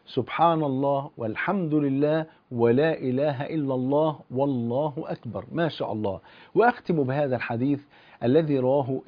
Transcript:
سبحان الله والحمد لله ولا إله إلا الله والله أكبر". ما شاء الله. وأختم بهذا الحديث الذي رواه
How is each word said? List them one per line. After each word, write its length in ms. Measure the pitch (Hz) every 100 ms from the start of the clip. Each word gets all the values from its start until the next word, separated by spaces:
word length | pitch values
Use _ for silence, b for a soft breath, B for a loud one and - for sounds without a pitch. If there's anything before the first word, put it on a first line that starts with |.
| -
سبحان 560 | - 120 - 165 160
الله 460 | 147 131 139 139 143 -
والحمد 580 | 113 107 - 196 165
لله 520 | 151 143 135 147 156 156 B _
ولا 460 | 120 117 123 160 156
إله 440 | 135 127 151 131
إلا 320 | 143 160 139
الله 440 | 131 127 147 156 147 -
والله 640 | 127 143 127 117 123 151 135
أكبر". 460 | 160 170 123 101 95
ما 160 | 143 165
شاء 240 | - 120
الله. 280 | 107 101 95 B B B
وأختم 480 | 170 233 240 - 170
بهذا 340 | 131 139 143 120
الحديث 440 | - 117 131 143 - B B B
الذي 360 | 120 135 156 139
رواه 420 | 127 139 135 135